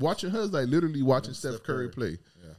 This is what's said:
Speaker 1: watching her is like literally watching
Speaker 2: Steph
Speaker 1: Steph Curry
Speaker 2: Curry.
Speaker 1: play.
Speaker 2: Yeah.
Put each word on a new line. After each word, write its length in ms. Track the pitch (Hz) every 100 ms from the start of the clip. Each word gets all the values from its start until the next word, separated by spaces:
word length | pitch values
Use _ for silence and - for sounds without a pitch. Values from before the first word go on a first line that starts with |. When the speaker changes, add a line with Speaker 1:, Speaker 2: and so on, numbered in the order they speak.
Speaker 1:
watching 280 | 151 202 185
her 100 | 220
is 100 | 208
like 140 | 160 123
literally 340 | 160 165 147
watching 320 | 131 131 127
Speaker 2:
Steph 200 | 127 139 -
Speaker 1:
Steph 80 |
Curry 260 | - 131 120
Speaker 2:
Curry. 40 | 127 104 87
Speaker 1:
play. 20 | _ -
Speaker 2:
Yeah. 120 | 85